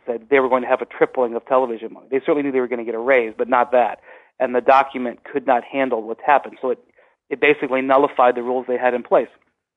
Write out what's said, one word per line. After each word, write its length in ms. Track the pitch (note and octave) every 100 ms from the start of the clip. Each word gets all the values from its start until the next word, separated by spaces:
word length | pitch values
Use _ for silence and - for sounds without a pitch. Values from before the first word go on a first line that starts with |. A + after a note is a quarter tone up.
| -
say, 100 | A#2
that 120 | A2+
they 80 | C#3
were 100 | B2+
going 140 | B2+
to 40 | B2
have 140 | C3
a 40 | A#2+
tripling 500 | - D#3 - A#2+ A#2
of 100 | -
television 480 | C3 B2+ A2 A2
money. 140 | - -
They 100 | C3+
certainly 200 | - D3
knew 100 | C#3+
they 80 | C3
were 80 | B2
gonna 160 | A#2+
get 120 | A2+ A2+
a 40 |
raise, 360 | A#2+ C3 A2+ A2
but 100 | A#2
not 260 | B2+ A#2+
that. 260 | B2 G#2+ - - - _ -
And 160 | C3 B2
the 60 |
document 640 | A#2+ C3+ C3+ C3 B2 -
could 220 | - C#3+ B2+
not 180 | A#2+
handle 380 | - C#3+ C3 A2+
what's 200 | A2 A2+ -
happened. 320 | C#3 A2 G#2+
So 100 | C3
it, 80 | A#2+ _ _ _ _ -
it 100 | C3+
basically 420 | D3 D3 C#3 C3
nullified 520 | C3+ C3+ C#3+ - B2
the 80 | A#2+
rules 240 | A#2+ B2+ B2
they 100 | B2
had 180 | B2+ B2
in 80 |
place. 260 | - F3 A2+ _ _ _ _